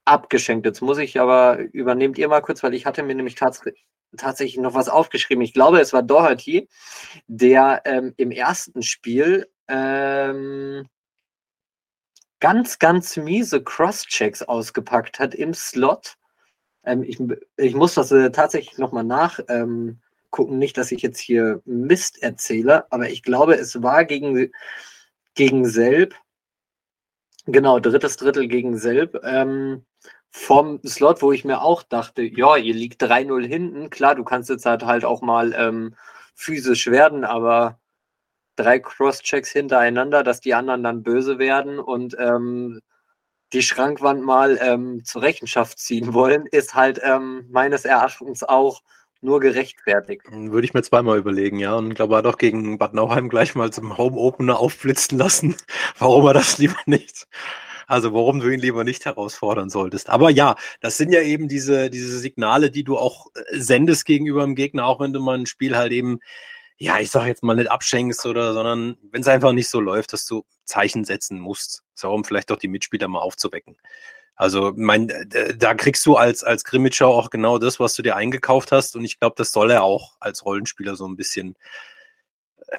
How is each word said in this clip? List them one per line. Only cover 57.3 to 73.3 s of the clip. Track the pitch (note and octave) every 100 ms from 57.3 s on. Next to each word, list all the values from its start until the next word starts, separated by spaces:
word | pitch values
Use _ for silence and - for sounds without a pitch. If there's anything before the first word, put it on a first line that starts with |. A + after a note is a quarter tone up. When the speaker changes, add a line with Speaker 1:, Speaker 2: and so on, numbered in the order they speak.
| - - - - - -
Speaker 2:
also | B2 A2+
warum | A2 A#2 C3+
du | B2
ihn | C3
lieber | B2+ A#2
nicht | A#2 B2+ -
herausfordern | G#2+ G#2 - G#2+ G#2 G2
solltest. | G2 F#2 G2 -
Aber | A#2+ D#3+
ja, | C#3+ C#3+ - - -
das | A#2 -
sind | D#3
ja | F3
eben | D3+ D3+ D3+
diese, | C#3 C3 C#3 C3
diese | B2 B2 B2
Signale, | C3 - A2 B2+ D3
die | C#3
du | C3+ C3
auch, | B2+ - - -
äh, | - C#3+
sendest | A#2+ B2 D#3+ D#3+ -
gegenüber | D3 D3+ C#3+
dem | C#3+ C3
Gegner, | C#3 C#3+ B2
auch | C3
wenn | C#3
du | C3+
mal | C3 B2+
ein | B2
Spiel | - C3 A#2+
halt | A#2+
eben, | A#2+ B2 A#2+ _ - - - _ -
ja, | - G2
ich | G#2+
sag | C3 A#2+
jetzt | A#2
mal | A#2 A2+
nicht | A#2
abschenkst | A2+ - B2 B2 A#2+ B2
oder, | A#2 A#2
sondern | A2+ A#2 A#2 A#2 A#2+ _
wenn's | A#2+ B2+
einfach | C3 C3
nicht | B2 A#2+
so | A#2+
läuft, | G2+ G2+ A2
dass | G#2+ -
du | A2+ - _ -
Zeichen | G#2 G2+ A#2+ G#2+
setzen | G2 - F#2+
musst, | F2+ G2+ - - _
so | - F#2+
um | G#2+ G#2
vielleicht | G#2 -
doch | A2
die | G2
Mitspieler | F#2+ - G#2 G2
mal | F2+
aufzuwecken. | D#2+